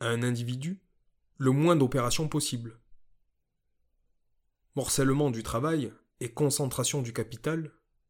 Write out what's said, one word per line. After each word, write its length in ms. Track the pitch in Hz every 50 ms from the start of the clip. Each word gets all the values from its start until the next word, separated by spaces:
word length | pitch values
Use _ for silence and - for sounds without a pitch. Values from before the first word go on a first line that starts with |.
à 60 | -
un 160 | 117 117 117
individu 580 | 120 123 123 117 120 120 127 131 139 170 196 190 _ _ _ _ _ _ _ _ _ _ _
le 140 | - 139 131
moins 260 | 131 143 156 175 175
d'opérations 520 | 151 139 123 107 127 120 123 - - 160 151
possible. 500 | - 151 - - - 117 117 117 - - _ - - - - - - _ _ _ _ _ _ _ _ _ _ _ _ _ _ _ _ _ _ _ _ _ _ _ _ _ _ _ _ _ _ _ -
Morcellement 540 | 139 127 - - - 135 135 135 143 147 143
du 120 | 117 113
travail 500 | 110 - 113 117 131 160 165 156 127 104 - - _ _ _ -
et 120 | 127 120
concentration 720 | - - 151 143 131 - 147 131 - - 120 - - 147
du 100 | 123 120
capital, 600 | 113 - 110 - - - - 151 160 165 160 151 - _ _ _ _ _ _ _